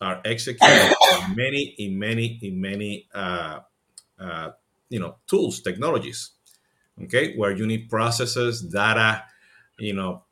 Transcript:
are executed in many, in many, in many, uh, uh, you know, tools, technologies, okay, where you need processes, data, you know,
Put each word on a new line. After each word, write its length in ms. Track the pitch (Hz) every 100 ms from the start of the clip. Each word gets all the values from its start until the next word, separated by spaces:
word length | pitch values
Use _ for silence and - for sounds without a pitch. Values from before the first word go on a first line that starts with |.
are 200 | 92 90
executed 720 | 110 117 - 117 - - - - -
in 200 | - 185
many, 400 | 190 131 143 139 -
in 200 | 101 95
many, 400 | 107 113 117 117
in 180 | 101 92
many, 480 | 98 101 104 101 -
uh, 460 | 101 95 87 80 78 - _ _ - _ -
uh, 300 | 90 82 78 - _ _ -
you 120 | 117
know, 160 | 82 - -
tools, 360 | 196 139 -
technologies, 680 | 95 92 156 127 - - - _ _ _ _ _ _ -
okay, 320 | - 123 156
where 160 | - 101
you 160 | 95 110
need 240 | 113 -
processes, 720 | 110 117 117 120 123 120 113
data, 600 | 87 98 110 113 110 110 - _ _ _ _ -
you 140 | 107
know, 280 | 98 92 92 _